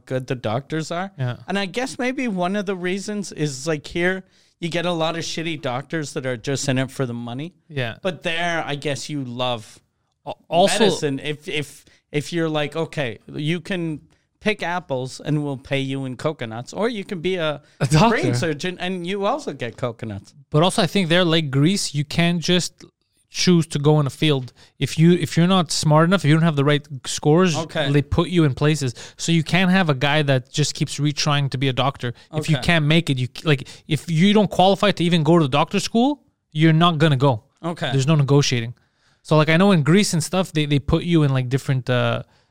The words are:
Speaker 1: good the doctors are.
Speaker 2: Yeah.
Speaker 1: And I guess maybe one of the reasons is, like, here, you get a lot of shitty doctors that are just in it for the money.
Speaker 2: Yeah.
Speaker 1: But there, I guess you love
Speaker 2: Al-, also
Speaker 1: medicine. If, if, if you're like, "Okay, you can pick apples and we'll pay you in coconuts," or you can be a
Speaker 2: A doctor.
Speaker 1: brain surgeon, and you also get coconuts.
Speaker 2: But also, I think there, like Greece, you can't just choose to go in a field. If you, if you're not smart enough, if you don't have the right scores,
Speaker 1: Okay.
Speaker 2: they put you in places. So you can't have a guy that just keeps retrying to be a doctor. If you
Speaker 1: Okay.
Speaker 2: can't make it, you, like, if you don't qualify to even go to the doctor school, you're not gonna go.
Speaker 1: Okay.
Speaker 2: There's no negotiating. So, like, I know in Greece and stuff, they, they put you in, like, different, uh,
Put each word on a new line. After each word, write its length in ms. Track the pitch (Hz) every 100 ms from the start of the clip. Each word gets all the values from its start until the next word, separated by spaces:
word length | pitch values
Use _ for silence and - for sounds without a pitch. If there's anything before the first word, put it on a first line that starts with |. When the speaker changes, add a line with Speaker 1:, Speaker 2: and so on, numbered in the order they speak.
| -
Speaker 1:
good 200 | 131 127
the 80 |
doctors 560 | 127 110 113 139 156 156
are. 220 | 170 196 196
Speaker 2:
Yeah. 200 | 127 120 -
Speaker 1:
And 100 | 196
I 100 | 196
guess 340 | 214 269 -
maybe 260 | 254 262 254
one 300 | 185 175 208
of 100 | 196
the 80 |
reasons 560 | 190 180 196 196 208 -
is, 360 | - 151 131 151
like, 180 | 156 -
here, 380 | 170 175 190 - _ _ _
you 80 | 170
get 180 | 170 170
a 60 |
lot 240 | 170 160 165
of 80 |
shitty 360 | 160 - 165 151
doctors 520 | 135 123 139 165 143
that 120 | 156
are 120 | 131 123
just 320 | - 135 -
in 100 | 131
it 100 | 131
for 160 | -
the 80 | 131
money. 380 | 120 120 123 165 - _
Speaker 2:
Yeah. 280 | 147 120 -
Speaker 1:
But 220 | 190 156
there, 400 | - 165 175 165
I 120 | 135 143
guess 340 | 147 135 -
you 140 | 147
love 560 | 127 120 127 120 107 - _ _ _ _
Speaker 2:
Al-, 140 | 147 - -
also 320 | 170 196 196
Speaker 1:
medicine. 340 | 214 156 147 135
If, 300 | 151 147 -
if, 360 | 151 143 - _ _ _
if 200 | 147 139
you're 160 | 170 160
like, 280 | 151 147 160
"Okay, 420 | 156 - 127 107 -
you 340 | 139 151 175
can 420 | - 190 165 151 - _ _ _
pick 240 | 208 208
apples 580 | 170 175 - 131 127 -
and 220 | - 151
we'll 140 | 147 131
pay 240 | - 139
you 240 | 135 135
in 120 | 131 120
coconuts," 560 | 151 156 117 113 120
or 160 | 175 220
you 160 | 226
can 160 | 185 190
be 140 | 165 185
a 220 | 156 143 - _
Speaker 2:
A 60 | 127
doctor. 200 | 151 226 233
Speaker 1:
brain 140 | 311 120
surgeon, 420 | 170 147 180 185
and 260 | 180 185
you 220 | 170 202 196
also 260 | 294 240
get 240 | 139 120 -
coconuts. 560 | 123 113 113 101 - - _
Speaker 2:
But 120 | 151
also, 180 | 180 -
I 60 | 165
think 220 | 202 170
there, 160 | 170
like 260 | 175 165 151
Greece, 420 | 135 151 202 -
you 120 | 143
can't 360 | 143 - 170 175
just 440 | 156 180 - - - _ _ _ _
choose 360 | - - 175 156
to 120 | 151
go 200 | 143 151
in 80 | 139
a 40 |
field. 420 | - 156 139 123 - _ _
If 200 | 139 -
you, 140 | 165
if 260 | 175 147 -
you're 80 | 175
not 260 | 190 165
smart 340 | - 156 151 165
enough, 140 | 190
if 60 | 143
you 60 |
don't 80 | 160
have 140 | 165 143
the 80 |
right 220 | 139 147 - 135 -
scores, 500 | - 151 156 185 151
Speaker 1:
Okay. 340 | 165 165 143
Speaker 2:
they 120 | 143
put 260 | 139 - 151
you 160 | 180
in 100 | 156
places. 400 | 127 147 151 131 - - -
So 160 | -
you 100 | 170
can't 280 | 151 170 185
have 180 | 185 170
a 60 |
guy 260 | 131 143 151
that 300 | 143 131 -
just 220 | - 143
keeps 240 | - 147 -
retrying 500 | 147 143 156 143 139
to 60 | 131
be 100 | 139
a 40 |
doctor. 400 | 127 131 - 123 - _
If 160 | 156 156
you 60 | 147
Speaker 1:
Okay. 80 | 147
Speaker 2:
can't 180 | 170
make 240 | 147 160 165
it, 100 | 131
you, 100 | 123 -
like, 220 | 170 139 - - -
if 220 | 139 -
you 240 | 156 196
don't 160 | 208 202
qualify 400 | - 185 196 208
to 100 | -
even 180 | 170 170
go 160 | 151 170
to 60 |
the 40 | 143
doctor 300 | 143 165 202
school, 420 | - 226 262 294 _ _ _
you're 240 | 156 160
not 240 | 156 170 156
gonna 180 | 160 135
go. 280 | 139 110 - _
Speaker 1:
Okay. 260 | 165 170 147
Speaker 2:
There's 160 | 135 131
no 100 | 156
negotiating. 580 | 131 143 139 123 117 - _ _ _ _
So, 140 | - 156
like, 100 | 151
I 80 | 160
know 140 | 202
in 100 | 180
Greece 300 | 143 185 202
and 100 | 170
stuff, 300 | - 185 185
they, 140 | 160 147
they 120 | 143
put 240 | - 165
you 180 | 175 170
in, 100 | 143
like, 160 | 135 123
different, 400 | 131 - 131 120
uh, 360 | 123 120 120 - _ _